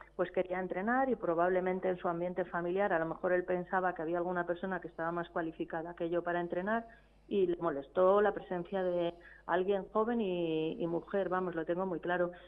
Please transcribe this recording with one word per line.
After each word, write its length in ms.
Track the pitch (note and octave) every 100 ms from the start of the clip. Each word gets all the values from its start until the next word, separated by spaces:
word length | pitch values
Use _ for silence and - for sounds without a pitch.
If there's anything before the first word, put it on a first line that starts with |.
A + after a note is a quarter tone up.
| -
pues, 160 | - F3
quería 300 | - F3+ F3+
entrenar 480 | F3+ F3+ G#3 B3+ C4+
y 80 | A3
probablemente 720 | F3 E3 F3 F#3 F#3 F#3 F#3
en 80 | F3+
su 100 | F#3
ambiente 380 | E3+ F3+ F3+
familiar, 480 | F3 F3 F3 F#3 G3+
a 80 | F3+
lo 60 | A3
mejor 260 | - F3+
él 100 | F3+
pensaba 540 | F3+ F3+ F3+ F#3 F3+ F3
que 60 |
había 160 | D#3+ F3
alguna 280 | F3 F3+ F3
persona 340 | F3 F#3+ F3+
que 60 | E3+
estaba 240 | - E3
más 180 | E3+ E3+
cualificada 680 | F3+ E3 D#3 E3 E3+ E3 F3
que 120 | E3+
yo 140 | E3+
para 180 | F3 F3
entrenar 460 | F3 F3 F#3+ A3+ A#3 - - - -
y 200 | G3+ F3+
le 100 | E3+
molestó 640 | E3 C#3 - F#3+ F#3 G3+
la 100 | G#3
presencia 500 | G3 - F3+ F3 G3
de 300 | F3+ F3 E3+ E3+ - - -
alguien 380 | F3 F#3 G3 G3
joven 280 | G#3+ A3 A#3+
y, 600 | G3 F3 E3+ D#3 D#3+ E3
y 40 | E3+
mujer, 420 | E3+ D#3+ G3+ F3+
vamos, 260 | F#3 F#3
lo 120 | D#3+ D#3+
tengo 180 | F3
muy 160 | F#3+ D#3+
claro. 300 | F3 F3+ F3 F3